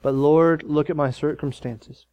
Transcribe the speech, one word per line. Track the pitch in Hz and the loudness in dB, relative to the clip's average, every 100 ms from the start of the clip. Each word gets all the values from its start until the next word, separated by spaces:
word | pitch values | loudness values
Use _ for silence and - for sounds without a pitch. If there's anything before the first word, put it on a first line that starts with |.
But | 139 | -2
Lord, | 135 143 156 165 160 | 2 4 4 4 2
look | - 151 147 | -2 -2 -2
at | 151 | -2
my | 139 | -2
circumstances. | 123 147 151 143 - 123 113 - 127 _ | -2 -4 -4 -8 -8 -12 -14 -18 -20 _